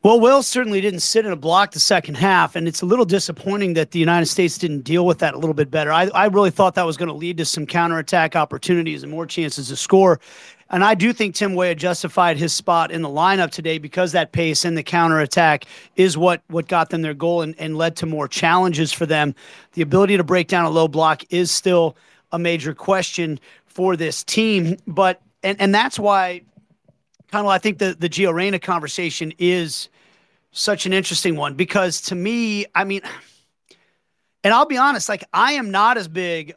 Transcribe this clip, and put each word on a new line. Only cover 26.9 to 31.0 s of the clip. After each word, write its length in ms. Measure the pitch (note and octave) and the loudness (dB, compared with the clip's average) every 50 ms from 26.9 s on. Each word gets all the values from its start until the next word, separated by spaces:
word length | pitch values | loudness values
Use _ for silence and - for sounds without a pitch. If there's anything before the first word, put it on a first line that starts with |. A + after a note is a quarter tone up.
| _ _ _ _ _ _ _ _ | _ _ _ _ _ _ _ _
Connell, 200 | - G#3 G#3 G3+ | -6 -2 0 2
I 80 | F#3+ F#3 | 0 2
think 200 | - G#3+ G3 D3+ | 0 -2 -2 -2
the, 160 | G3+ F#3 F3+ - | -4 -4 -2 -4
the 100 | E3+ E3+ | -6 -6
Gio 240 | D3+ E3+ G3 F#3 | -2 0 0 0
Reyna 260 | E3 E3+ F#3 G3+ G3 F3+ | 0 0 -2 -2 -2 -4
conversation 760 | - - F3+ E3+ D3+ C#3 - - F3+ E3 - - E3 D#3 D#3 _ | -2 -2 -4 -4 -4 -6 -8 -6 -6 -6 -6 -6 -8 -10 -6 _
is 500 | F3 F3 F3+ F3+ E3+ D#3 - - - - _ _ _ _ _ _ _ _ _ _ _ _ | 0 0 0 0 -2 -6 -8 -10 -12 -14 _ _ _ _ _ _ _ _ _ _ _ _
such 320 | _ - - G#3+ G#3 D#3+ - | _ -4 -2 -2 -2 -2 -2
an 80 | F#3 | -2
interesting 440 | F#3+ F#3+ | 0 -2